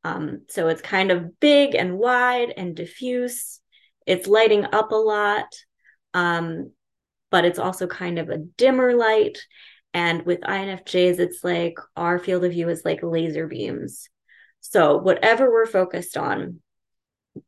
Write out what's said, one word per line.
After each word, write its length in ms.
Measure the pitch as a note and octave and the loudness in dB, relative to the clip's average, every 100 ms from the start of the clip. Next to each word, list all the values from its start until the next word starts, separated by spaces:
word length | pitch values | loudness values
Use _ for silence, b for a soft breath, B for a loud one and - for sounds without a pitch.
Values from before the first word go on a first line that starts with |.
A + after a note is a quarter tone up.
| E3 | -10
Um, 360 | E3 D#3 - - | -8 -8 -10 -10
so 180 | - E3 | -4 -2
it's 140 | D#3+ | -2
kind 300 | - F#3+ F#3+ | -4 -2 2
of 280 | F3+ E3+ - | 0 -2 2
big 360 | D4 C#4+ C#4 - | 6 6 6 2
and 220 | F3+ F#3 | -2 0
wide 560 | A#3 B3 B3 B3 A#3+ - | 2 2 2 2 -2 -4
and 180 | F3+ E3 | -8 -8
diffuse. 840 | - - B3+ B3 B3 B3 - - _ b b _ - | -12 -8 -6 -4 -4 -6 -12 -16 _ b b _ -2
It's 220 | F3+ F#3 | -2 2
lighting 380 | G#3+ A3 G#3 - | 4 6 4 2
up 260 | G#3+ A3 | -2 0
a 40 | A3 | 0
lot, 500 | A3 G#3 G#3 G#3 - - _ _ b b _ | 0 0 0 -2 -6 -14 _ _ b b _
um, 580 | F3+ F3 E3+ E3 E3 - - _ _ _ _ _ | -2 0 0 -4 -8 -12 -16 _ _ _ _ _
but 140 | F#3 F3 | 2 2
it's 120 | F3+ | 2
also 300 | F#3 F#3 F3+ | -4 -4 -8
kind 320 | - F3+ E3+ | -8 -6 -6
of 80 | E3 | -6
a 120 | D#3+ | -8
dimmer 560 | E3 - B3+ C4 B3+ A#3+ | -10 2 4 4 2 2
light. 420 | A3+ A3 - - - B B B _ | 2 2 0 -2 -16 B B B _
And 320 | F3 E3+ E3+ E3+ | -4 -2 -2 -2
with 160 | F3 | -2
I 140 | - F#3+ | -2 -6
N 120 | G3 | -6
F 120 | F#3 | -10
Js, 360 | - F3+ F3+ F3+ | -4 2 2 2
it's 220 | F3+ F3+ | -2 -2
like 340 | F3+ E3+ E3+ E3+ - - | -4 -2 -2 -6 -14 -6
our 240 | F3 F3+ | -2 -2
field 240 | F3+ F3+ | -2 -2
of 80 | F3+ | 0
view 160 | F3 E3+ | -2 -2
is 160 | E3 | -4
like 160 | E3 D#3+ | -4 -4
laser 460 | E3+ E3 E3 D3+ D#3+ | -2 -2 -2 -4 -6
beams. 600 | E3+ - - G3 - - _ b b b b | -8 -8 -8 -10 -14 -20 _ b b b b
So 380 | - G3+ D3+ D3 | -2 4 4 4
whatever 520 | F#3 F3+ A3 A#3 C4 | 2 2 4 4 4
we're 160 | A3+ A3+ | 4 2
focused 500 | G3 F#3 F3 F3 - | 0 0 -4 -8 -6
on, 420 | D3 G2 - F3 _ _ _ _ _ _ _ - | -4 -4 -6 -12 _ _ _ _ _ _ _ -20